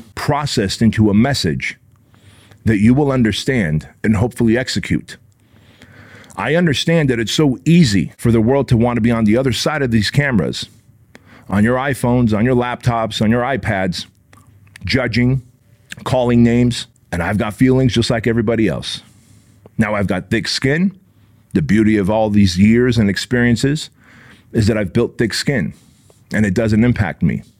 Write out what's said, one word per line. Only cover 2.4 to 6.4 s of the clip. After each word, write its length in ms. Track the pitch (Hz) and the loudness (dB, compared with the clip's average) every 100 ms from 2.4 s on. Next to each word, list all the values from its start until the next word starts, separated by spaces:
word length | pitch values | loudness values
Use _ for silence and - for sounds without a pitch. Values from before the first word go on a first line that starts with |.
| _ - - | _ -8 -2
that 120 | 107 | 2
you 160 | 110 | 4
will 180 | 127 143 | 4 2
understand 760 | 131 110 95 - 131 82 76 - - | 2 0 0 -2 -2 -2 -4 -6 -6
and 120 | 110 104 | -2 0
hopefully 400 | 120 - 120 117 | -2 0 0 0
execute. 600 | 131 104 - 73 - - _ _ _ _ _ _ - - - - - | -2 -6 -4 -6 -6 -20 _ _ _ _ _ _ -20 -20 -20 -20 -20
I 180 | - | -8